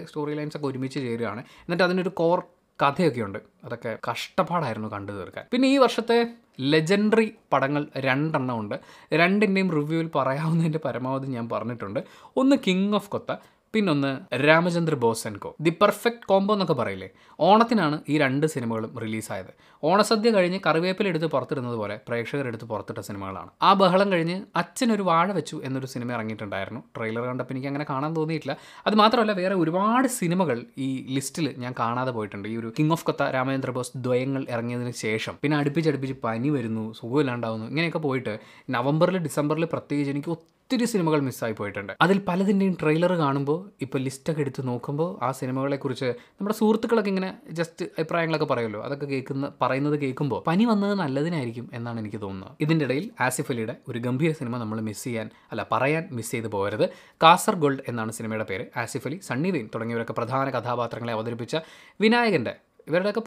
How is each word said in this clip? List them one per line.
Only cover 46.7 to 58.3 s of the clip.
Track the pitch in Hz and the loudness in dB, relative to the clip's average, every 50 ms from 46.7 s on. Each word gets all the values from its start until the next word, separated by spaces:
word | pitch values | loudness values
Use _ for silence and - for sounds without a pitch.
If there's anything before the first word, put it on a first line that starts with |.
| 226 226 - 220 233 226 196 202 190 | 4 2 2 2 2 2 2 2 0
ഇങ്ങനെ | 185 190 185 - - - - 165 170 | -2 -2 -4 -8 -12 -14 -8 -4 -4
just | 165 165 - - 175 - - - | -4 -4 -6 -8 -10 -6 -4 -4
അഭിപ്രായങ്ങളൊക്കെ | 156 160 170 170 165 160 156 156 156 135 | -4 -2 0 0 0 0 0 0 0 0
പറയുമല്ലോ, | 135 120 117 107 104 107 117 | 0 0 -2 -4 -4 -6 -6
അതൊക്കെ | 123 139 139 147 139 | -6 -6 -6 -4 -4
കേൾക്കുന്ന, | 139 131 131 - 135 135 139 139 - - | -4 -4 -4 -4 -4 -4 -4 -6 -2 0
പറയുന്നത് | 131 123 131 135 143 147 151 143 143 | 0 0 2 2 0 0 0 0 0
കേൾക്കുമ്പോൾ | 131 117 - 151 135 107 90 - | -2 -2 -2 -2 -2 -2 -2 0
പനി | - 170 196 233 240 | 2 2 4 4 4
വന്നത് | 214 202 202 202 202 196 | 4 2 2 0 0 0
നല്ലതിനായിരിക്കും | 170 139 131 139 151 170 175 151 123 120 117 120 113 - 127 120 | -2 -2 0 0 0 0 -2 -2 -4 -4 -6 -8 -10 -10 -8 -8
എന്നാണ് | 117 120 117 113 107 | -6 -6 -6 -6 -6
എനിക്ക് | 101 117 104 104 | -6 -8 -8 -6
തോന്നുന്നത്. | 98 95 92 92 - - - 156 | -6 -8 -8 -10 -10 -6 -2 0
ഇതിൻ്റെ | 147 165 156 143 | 2 2 2 2
ഇടയിൽ | 120 131 147 196 - - - 127 | 2 0 -2 -4 -6 -4 -2 0
ആസിഫ് | 131 - - 139 - 131 | 0 0 -2 -4 -4 -4
അലിയുടെ | 117 110 113 127 - - 139 | -4 -4 -6 -8 -10 -10 -10
ഒരു | 117 117 123 | -8 -4 -4
ഗംഭീര | 123 127 127 165 160 151 - | -2 0 0 0 0 0 -2
സിനിമ | 135 117 120 123 113 | -4 -6 -6 -6 -6
നമ്മൾ | 107 110 110 110 | -6 -4 -4 -6
മിസ് | 110 104 - - | -6 -6 -8 -8
ചെയ്യാൻ, | 131 117 110 110 110 - _ _ - | -6 -6 -6 -8 -10 -14 _ _ -10
അല്ല, | 131 104 98 - 110 | -8 -6 -4 -2 0
പറയാൻ | 113 127 143 156 160 165 - 131 113 | 2 2 2 2 0 -2 -6 -8 -8
മിസ് | 110 - 131 | -6 -4 -4
ചെയ്ത് | 117 110 107 104 | -4 -4 -2 -2
പോകരുത്. | 98 98 104 107 107 - - - - - - _ - 160 | -2 -2 0 0 0 0 0 -2 -6 -20 -16 _ 6 8
കാസർഗോൾഡ് | 160 175 175 - 220 202 175 147 139 135 135 - - | 8 8 8 6 0 0 2 2 0 0 -2 -4 -6
എന്നാണ് | 120 117 110 110 110 - | -4 -4 -4 -4 -6 -8
സിനിമയുടെ | 113 110 | -6 -4